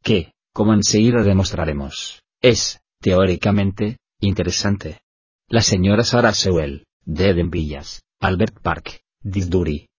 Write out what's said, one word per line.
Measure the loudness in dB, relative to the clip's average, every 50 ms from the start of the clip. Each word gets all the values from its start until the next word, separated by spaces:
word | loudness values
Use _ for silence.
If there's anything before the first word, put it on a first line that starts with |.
| -2
que, | 0 0 0 0 -4 _ _ _ _ -4
como | 0 2 2 2
enseguida | 2 2 2 2 2 4 4 2 2 2
demostraremos, | 2 2 2 2 0 -2 -4 -4 -4 -4 -6 -8 -10 -12 -12 -14 -14 -16 -18 _ _ _ _
es, | 2 2 2 2 0 -6 -8 -12 _ _ _ _
teóricamente, | 0 2 2 4 4 2 0 0 0 0 0 2 0 -2 -2 -4 -6 -6 -6 -8 _ _ _ -4
interesante. | -2 -2 0 -2 -2 -2 -2 -2 -2 -2 -2 -4 -6 -12 -14 -16 _ _ _ _ _ _ _ _ _ -2
La | 0 0
señora | 2 2 2 2 4 4 4 2 2
Sarah | 2 2 2 4 2 2
Sewell, | 0 0 0 0 0 -2 -4 -6 -10 _ _ _ _ -10
de | -6 -2 0 2 2
Eden | 2 2 0 -2
Villas, | -2 -4 -4 -4 -6 -10 -12 -16 -18 -20 -20 _ _ -4
Albert | -2 -2 0 0 0 -2 -2 -4
Park, | -6 -6 -6 -6 -8 -16 -18 -20 _ _ _ _ -10
Didsbury, | -6 -4 -4 -2 0 0 0 0 -2 -4 -6 -10 _ _